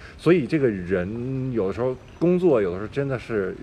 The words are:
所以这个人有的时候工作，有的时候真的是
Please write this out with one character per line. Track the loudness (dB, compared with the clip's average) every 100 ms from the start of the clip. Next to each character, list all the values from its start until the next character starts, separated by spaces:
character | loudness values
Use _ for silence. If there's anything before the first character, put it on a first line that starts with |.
| -18 -2
所 | 4
以 | 4 2
这 | 2
个 | 2
人 | 0 -2 -2 -2 -6 -6 -6 -4
有 | -2 -2
的 |
时 | -2
候 | -4 -4 -12 0
工 | 2 4
作， | 4 4
有 | 2
的 | -2
时 |
候 | -6
真 | -4 -4
的 | -4
是 | -2 -2 -2 -6